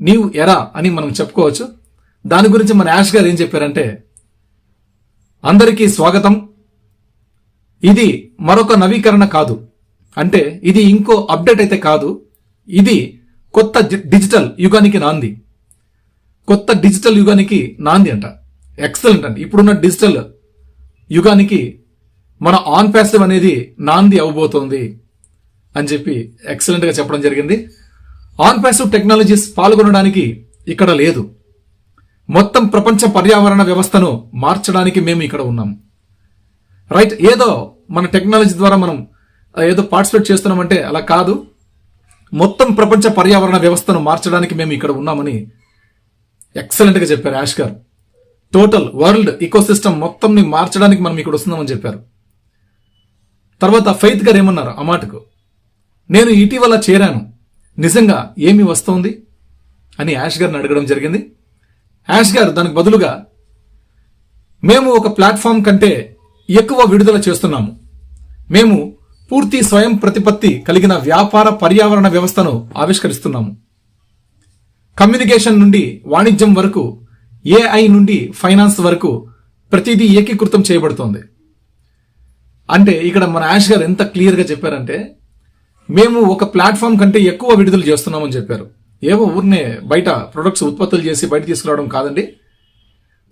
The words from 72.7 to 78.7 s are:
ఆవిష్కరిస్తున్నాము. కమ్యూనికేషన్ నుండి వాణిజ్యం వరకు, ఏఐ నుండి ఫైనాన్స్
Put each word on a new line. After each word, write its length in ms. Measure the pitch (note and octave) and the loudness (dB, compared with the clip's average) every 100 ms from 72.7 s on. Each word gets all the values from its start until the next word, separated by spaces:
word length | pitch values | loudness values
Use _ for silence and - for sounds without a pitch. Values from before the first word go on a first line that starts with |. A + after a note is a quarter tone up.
| - | -6
ఆవిష్కరిస్తున్నాము. 800 | D#3 F#3+ D#3 - D3+ C3 G#2 G2+ _ _ _ _ _ _ _ _ _ _ _ _ _ - | -4 -2 -4 -6 -8 -6 -8 -12 _ _ _ _ _ _ _ _ _ _ _ _ _ 0
కమ్యూనికేషన్ 600 | G3+ B3 A#3 A#3 A3+ G#3 | 2 2 2 2 4 4
నుండి 420 | G3+ G3+ C3 - - | 4 4 0 -6 -4
వాణిజ్యం 480 | D#3+ A3 G#3 G#3+ | 0 2 4 4
వరకు, 480 | F#3+ G3 G3 A#2+ - - _ _ - C#3+ | 4 2 -2 -6 -10 -20 _ _ -10 0
ఏఐ 420 | G#3+ A3+ G#3+ A3 | 2 2 2 4
నుండి 460 | G3+ G3+ G3+ - - | 4 4 0 -6 -6
ఫైనాన్స్ 440 | F#3 G3 G3+ | 0 2 2